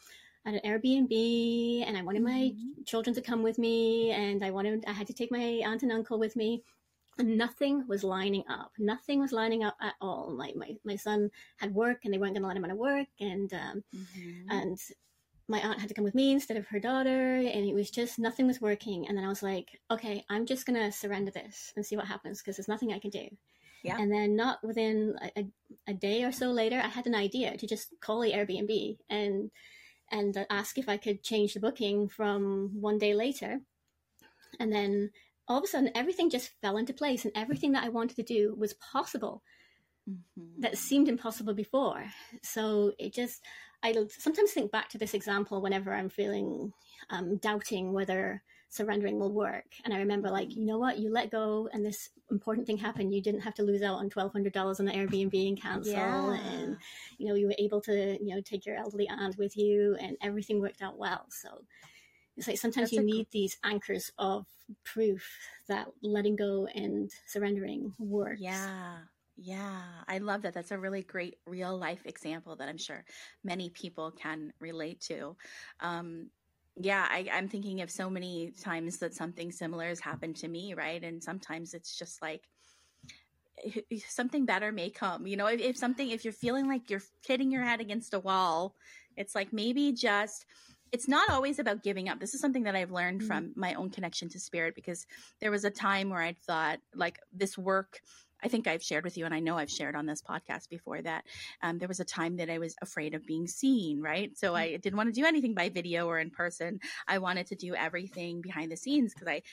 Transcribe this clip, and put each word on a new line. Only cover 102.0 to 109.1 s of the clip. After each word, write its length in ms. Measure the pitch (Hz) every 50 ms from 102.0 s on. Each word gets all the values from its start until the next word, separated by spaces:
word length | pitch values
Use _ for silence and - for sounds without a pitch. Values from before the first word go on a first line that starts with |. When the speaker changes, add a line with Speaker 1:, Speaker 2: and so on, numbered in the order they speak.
| 180
Speaker 2:
time 320 | - - 185 165 170 180
that 120 | 175 165 165
I 80 | 165
was 160 | 165 165 165 - -
afraid 320 | - - - 175 151 156 156
of 120 | 156 -
being 220 | - 160 160 175
seen, 520 | 170 - - - 269 269 226 180 156 147 143
right? 320 | 156 151 156 180 208 - -
So 160 | - - 190 170
Speaker 1:
Mm. 20 |
Speaker 2:
I 220 | 170 165 165 147
didn't 180 | 160 - 202 190
wanna 160 | 208 214 233
do 140 | 214 240 294
anything 280 | 330 320 294 254 226 214
by 140 | 185 175
video 400 | 175 175 180 170 175 170 170 170
or 120 | 170 165 160
in 100 | 160 165
person. 500 | - - 170 175 170 - 165 175 208 190 - - - - -
I 120 | - 190
wanted 300 | 190 185 180 180 180 185
to 80 | - 196
do 200 | 185 - 180 180
everything 640 | - 156 160 170 175 185 190 - 185 170 175 170 175
behind 320 | 170 180 180 151 160 165
the 60 | 165
scenes 360 | 170 - 262 285 294 240 208